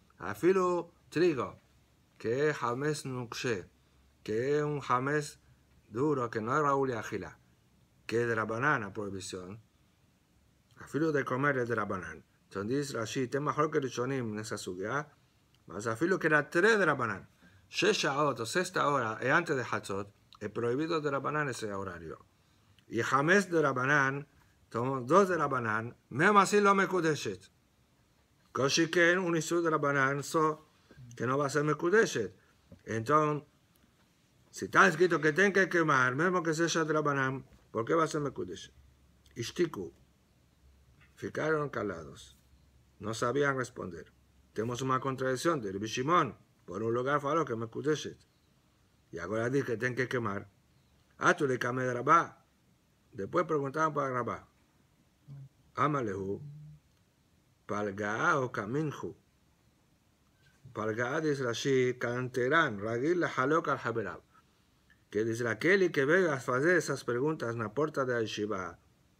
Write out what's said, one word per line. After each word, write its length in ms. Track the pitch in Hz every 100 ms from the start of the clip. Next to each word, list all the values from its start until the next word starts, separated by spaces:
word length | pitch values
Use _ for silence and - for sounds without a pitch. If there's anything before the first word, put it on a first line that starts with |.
| _ -
אפילו 760 | 90 101 170 190 180 175 170 _ -
טריגו, 420 | 147 175 131 92 - _ _ _ _ _ -
que 40 |
es 300 | 107 127 151
חמץ 520 | 147 120 123 147 147 135
נוקשה, 560 | 127 117 - 127 98 82 _ _ _ _ _
que 60 | -
es 340 | 110 135 147
un 180 | 147 147
חמץ 560 | 123 123 135 151 147 - _ _ _ _ -
duro, 380 | 110 151 135 117
que 80 | 113
no 120 | 110
es 120 | 147 147
ראוי 260 | 139 135
לאכילה. 380 | 113 - 101 82 - _ _ _ _ _ _ -
כדרבנן, 760 | 113 120 110 107 113 147 135
הפרוהיביציון, 760 | 101 107 101 98 - 92 90 110 - _ _ _ _ _ _ _ _ _ _ -
אפילו 280 | - 139 160
de 140 | 143 127
comer 300 | 127 143 131 120
es 40 |
de 40 | 110
רבנן. 440 | 101 95 82 80 - _ _
Entonces 420 | 98 104 139 135
dice 60 | 127
רשי, 300 | 107 139 123
תן 120 | 139
מחלוקת 400 | 147 147 156 147
ראשונים 500 | 131 - 123 135 113
en 60 | 104
esa 180 | 107 107
סוגיה, 440 | 104 90 104 139 151 _ _ _ _ _ -
mas 200 | 90 113
אפילו 320 | 113 170 175
que 80 | 160
era 140 | 151 143
tres 280 | 170 208 214
de 60 | 165
רבנן. 360 | 131 113 92 - _ - - -
שש 320 | - 185 -
שעות 380 | 156 139 147 117
o 60 | 113
sexta 400 | 180 180 143 139
hora, 320 | 139 110 110
eh, 120 | 123
antes 240 | 165 165 135
de 80 |
חצות, 540 | 113 107 - 98 101 _ _ -
El 120 | 107
prohibido 500 | 117 120 131 160 160
de 100 | 147
Rabanán 380 | 135 135 151 143
es 140 | 117
el 80 | 107
horario. 540 | 98 95 85 80 - - _ _ _ _ _ -
Y 140 | 110
Jamés 480 | 117 135 151 196 180
de 120 | 165
Rabanán, 640 | 143 127 131 147 135 139 - _ _ _ _
son 340 | 113 127 135 120
dos 240 | 180 190
de 80 | 170
Rabanán, 580 | 143 131 113 110 117 - -
mem 280 | 117 190 202
así 240 | 185 208
lo 140 | 202 196
mekudeshet. 760 | 175 185 160 143 113 95 - _ _ _ _ _ _ _ _ _ _
Koshiken, 680 | - 139 170 165 180 170 180
un 180 | 175 165
isur 240 | 151 170
de 80 | 170
Rabanán, 540 | 156 147 143 135 143
so, 440 | 135 165 156 156 - _ _ - 123 -
que 100 | 120
no 120 | 139
va 100 | 139
a 20 |
ser 140 | 143
mekudeshet. 720 | 151 151 175 214 196 123 95 - _ _ - - -
Entonces, 600 | 113 113 151 151 147 - _ _ _ _ _ _ _ _ _ _
si 140 | - 98
está 220 | 156 190
escrito 340 | 156 180 160
que 120 | 156
tienen 200 | 151 202
que 160 | 196 180
quemar, 460 | 175 156 135 127 131
mismo 280 | 185 180
que 100 | 165
sea 300 | 156 165 165
de 100 | 156
Rabanán, 520 | 151 147 139 131 131 - - _
¿por 140 | 110 117
qué 80 |
va 120 | 165 151
a 20 |
ser 140 | 156
mekudeshet? 520 | 143 - 95 - - - - _ _ _ _ -
Ishtiku. 580 | 117 - 160 - 85 - _ _ _ _ _ _ - _ _ _ - -
Ficaron 540 | 98 131 151 151 143
calados. 680 | 120 104 85 76 - - - _ _ _ _ _ -
No 140 | 104
sabían 440 | 113 123 139 143 131
responder. 540 | 117 - 95 82 - _ _ _ _
Tenemos 280 | - 117 120
una 180 | 131 131
contradicción 600 | 135 127 131 127 170 156
de 100 | 101
Rabbi 160 | 98 113
Shimon. 500 | 123 135 175 131 - _ _ -
Por 180 | 92
un 100 | 113
lugar 280 | 120 131 147
faló 240 | 139 165 131
que 100 | 113
mekudeshet. 640 | 113 113 139 147 92 - _ _ _ _ _ _ _ _ _
Y 80 | 82
ahora 300 | 87 110 120
dice 160 | 139 123
que 120 | 110
tienen 180 | 127 120
que 120 | 123
quemar. 420 | 127 110 101 104 _ _ _ _ _ _ -
Ah, 180 | 160 180
tú 120 | 139
le 120 | 123
cambias 280 | 123 127 127
de 60 |
Rabá. 500 | 120 135 165 131 - _ _ _ _ _ _ _
Después 340 | - 101 165 165
preguntaban 480 | 151 139 151 156
para 180 | 143 135
Rabá. 380 | 123 113 90 - _ _ _ _ _ _ _ - 139 - _ _ -
Amalehu. 640 | 143 139 110 95 95 101 - - - - _ _ _ _ _ _ _ _ -
Palgaa 720 | 104 104 95 104 113 165 151
o 120 | 123
kaminhu. 640 | 120 101 143 156 - 87 - _ _ _ _ _ _ _ _ _ _ _ _ _ _ -
Palgaa 480 | 110 107 107 123 156
dice 220 | 156 139
Rashi, 540 | 123 110 143 131 127 123
canterán, 800 | 120 123 127 127 127 160 151 101
ragil 400 | 110 117 147 175
la 80 | 147
halok 420 | - 135 160 160
al 100 | 127
haberab. 380 | 120 113 95 82 - _ _ _ _ _ _ _ -
Que 140 | 104
dice 240 | 117 113 120
aquel 360 | 104 160 202
y 80 | 180
que 140 | 147 135
venga 280 | 185 175
a 40 | 135
hacer 400 | 131 127 165 175
esas 260 | 147 135
preguntas 500 | - 123 151 160 117
en 60 | 117
la 140 | 107
puerta 320 | 139 156 147 127
de 80 |
la 80 | 120
yeshiva. 580 | 104 - 104 98 87 78 _ _ _